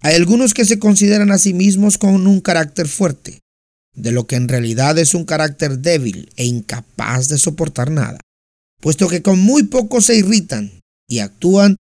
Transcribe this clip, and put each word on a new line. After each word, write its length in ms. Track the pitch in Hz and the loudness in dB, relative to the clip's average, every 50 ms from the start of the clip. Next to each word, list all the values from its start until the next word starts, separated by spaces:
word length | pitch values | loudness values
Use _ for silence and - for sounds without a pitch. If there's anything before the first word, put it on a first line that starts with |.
Hay 140 | - 151 160 | -2 -2 0
algunos 380 | 170 175 170 226 233 262 233 - | 0 2 2 2 2 2 0 0
que 120 | - 233 | 0 0
se 120 | 202 233 | 0 0
consideran 540 | 202 214 214 202 196 202 202 208 208 208 202 | 0 2 2 2 4 4 2 2 2 2 2
a 60 | 196 | 2
sí 160 | 190 - 202 180 | 2 0 0 0
mismos 440 | 175 190 202 196 190 202 208 196 | 2 2 2 2 2 2 0 0
con 300 | - - 196 196 190 185 | 0 0 2 2 2 4
un 140 | 196 196 190 | 2 2 2
carácter 480 | - - 175 165 160 147 - - 170 143 | 2 0 0 0 -2 -2 -4 -6 -6 -4
fuerte, 500 | - - 196 165 135 - - - - - _ _ _ _ _ _ _ _ _ _ - | -4 -2 -2 -2 -4 -6 -14 -20 -20 -20 _ _ _ _ _ _ _ _ _ _ -14
de 160 | - 104 117 | -8 -6 -4
lo 160 | 120 123 113 | -2 -2 -4
que 80 | - 131 | -2 -4
en 140 | 127 123 120 | -2 -2 -2
realidad 480 | 127 123 117 113 113 120 135 143 156 | -2 -2 -2 -2 -2 0 0 0 2
es 160 | 165 165 - - | 2 2 0 0
un 100 | 175 165 | -2 -2
carácter 560 | - 160 151 156 151 143 - 160 147 135 127 | -4 -4 -2 -2 -4 -4 -4 -4 -4 -4 -2
débil 500 | 139 170 170 151 127 110 90 - - - _ | -2 0 0 0 0 -4 -6 -8 -12 -14 _
e 80 | - 123 | -6 -4
incapaz 840 | 123 120 117 104 - - 117 - _ _ - 113 - 123 127 123 139 | -4 -4 -4 -6 -8 -12 -12 -12 _ _ -10 -6 -4 -2 -2 -2 -2
de 80 | 151 | 0
soportar 540 | 135 - 175 151 170 165 151 - - 123 143 | 0 -2 -2 -2 -4 -6 -6 -4 -4 -4 -2
nada, 280 | 156 147 117 - - - - _ _ _ _ _ _ _ _ _ _ _ | -2 -2 -4 -4 -6 -12 -20 _ _ _ _ _ _ _ _ _ _ _
puesto 260 | - - - - 196 | -2 -2 0 0 0
que 140 | 170 175 170 | 0 0 0
con 180 | - 196 190 185 | 0 2 2 4
muy 240 | 190 214 269 294 294 | 4 4 4 4 2
poco 380 | 294 262 254 220 214 254 240 | 2 0 -2 -2 0 0 2
se 160 | 208 - 233 | 2 4 2
irritan 640 | 220 190 190 226 214 170 - 131 107 104 98 90 - _ _ _ _ _ | 2 2 2 0 0 -2 -4 -6 -8 -8 -10 -12 -18 _ _ _ _ _
y 120 | - 120 113 | -6 -6 -6
actúan 580 | 101 98 - - - 175 190 196 202 202 190 - _ _ _ | -6 -6 -8 -4 0 2 4 4 4 4 4 0 _ _ _